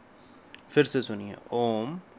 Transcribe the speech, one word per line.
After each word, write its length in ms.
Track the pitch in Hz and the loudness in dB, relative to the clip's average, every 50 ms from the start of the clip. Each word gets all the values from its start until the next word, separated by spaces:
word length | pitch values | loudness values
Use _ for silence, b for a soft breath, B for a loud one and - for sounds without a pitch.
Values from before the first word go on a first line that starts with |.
| - - b b b b b b b b b - - - | -20 -20 b b b b b b b b b -20 -20 2
फिर 120 | - 147 143 | 4 4 4
से 180 | 135 - 135 | 4 2 0
सुनिए, 340 | 113 - 110 101 101 104 95 - - - | -2 -2 -6 -8 -8 -10 -12 -14 -10 -6
ओम 480 | - 120 120 117 113 107 110 131 160 180 - - - | -2 0 2 2 2 0 -2 -4 -6 -10 -12 -16 -20